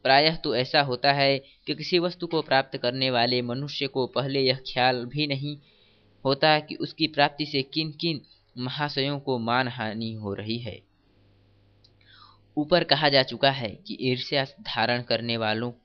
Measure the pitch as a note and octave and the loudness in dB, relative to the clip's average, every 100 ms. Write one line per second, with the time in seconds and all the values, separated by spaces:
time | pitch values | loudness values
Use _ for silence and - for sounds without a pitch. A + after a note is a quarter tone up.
0 | B2 C#3 D#3 D#3+ D3+ A#2 B2+ D#3 C#3+ B2 | 6 6 6 0 -2 -2 2 2 2 0
1 | C#3 C#3 C#3 C3+ - _ - D3+ D3+ F3+ | 2 4 2 2 -4 _ -8 -6 0 0
2 | F3+ F3 E3+ E3 - C3+ C3+ C#3 B2 C3 | 0 -6 -4 -2 2 2 2 -4 -4 0
3 | C3 B2 A#2+ B2 A#2+ B2+ C#3+ - C#3 C3+ | 0 2 2 2 0 -4 -6 -4 -4 -2
4 | B2 - C3+ C#3 C3 B2+ - B2+ B2+ B2+ | -2 -2 -2 0 2 0 -4 0 2 2
5 | A#2+ C#3+ D3 C3+ C#3+ D3 _ _ _ _ | -4 -4 -2 -2 -6 -10 _ _ _ _
6 | _ _ C3+ C#3 D#3 D3+ D3+ - - - | _ _ -2 2 4 4 0 -8 -8 -2
7 | D#3 D3 D3 - D3 C#3 C3 D#3 D#3 D3 | -2 2 2 2 -4 -2 -2 -4 -4 -2
8 | E3+ C#3+ - _ _ B2 B2+ C#3 D3 C#3+ | -4 -4 -8 _ _ -8 -8 -4 -4 -2
9 | C3+ C#3+ C#3 B2 A2+ B2 B2+ B2 A2 G#2+ | -2 -4 -2 -2 0 0 0 -4 -6 -6
10 | A2+ A2 G#2 G2 G#2+ A#2 A#2+ - _ _ | -8 -6 -6 -6 -4 -6 -6 -14 _ _
11 | _ _ _ _ _ _ _ _ _ _ | _ _ _ _ _ _ _ _ _ _
12 | _ - - _ _ - D3 F3 E3 C#3 | _ -20 -20 _ _ -4 2 2 4 2
13 | D3+ C#3 C3 A#2+ C3+ C3+ A2+ - - - | 4 4 2 2 2 2 -8 -10 -14 -4
14 | B2+ B2+ - C#3+ C3+ - - A#2 A2+ A#2+ | -2 -2 0 -2 -2 -8 -6 -2 0 0
15 | A#2+ A2+ A#2 A#2 A2 G#2+ A#2+ A#2+ | 0 -2 0 0 0 0 -2 -8